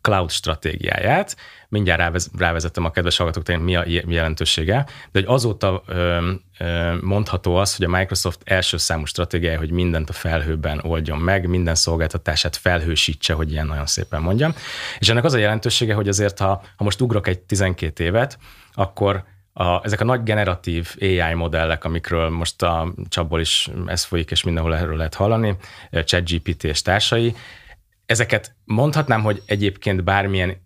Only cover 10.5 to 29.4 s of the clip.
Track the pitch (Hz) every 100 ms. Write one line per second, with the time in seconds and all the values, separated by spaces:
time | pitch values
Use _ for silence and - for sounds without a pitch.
10.5 | 80 76 76 82 82 78 76 87 98 87
11.5 | 90 85 80 - 82 80 90 - 76 -
12.5 | - 92 87 82 78 - 76 - 80 80
13.5 | 78 78 73 71 - 87 76 80 107 151
14.5 | 156 - - - - - 117 143 127 104
15.5 | 113 120 - 113 107 101 98 101 98 95
16.5 | 98 - - 104 - 127 104 92 92 -
17.5 | 98 95 87 80 - 85 104 139 - -
18.5 | - - - 95 - 101 95 - - _
19.5 | - 90 90 - 104 113 123 113 107 98
20.5 | 90 - 82 85 - 98 90 82 85 82
21.5 | 80 82 80 85 82 - 85 82 82 82
22.5 | - 87 82 85 - - - 80 82 82
23.5 | - - - 87 90 - 87 80 90 92
24.5 | 82 82 80 85 78 80 - 101 113 110
25.5 | 95 - - - 85 80 90 85 85 -
26.5 | 82 80 - - 98 - 117 117 117 -
27.5 | - - - _ _ - 113 120 107 -
28.5 | _ - 107 147 151 143 113 107 98